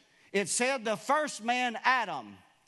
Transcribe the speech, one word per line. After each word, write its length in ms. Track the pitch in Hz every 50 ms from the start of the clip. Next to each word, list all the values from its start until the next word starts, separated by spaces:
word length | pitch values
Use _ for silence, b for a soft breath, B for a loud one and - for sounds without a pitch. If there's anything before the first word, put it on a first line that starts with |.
| b b b b b b
It 160 | b 196 202
said 380 | - - - 240 254 277 269 208
the 100 | 226 214
first 480 | 202 - - 277 302 302 277 - - 208
man, 340 | 233 247 247 254 247 226 - -
Adam, 540 | 240 262 254 226 185 160 135 110 104 101 - - _ _ b b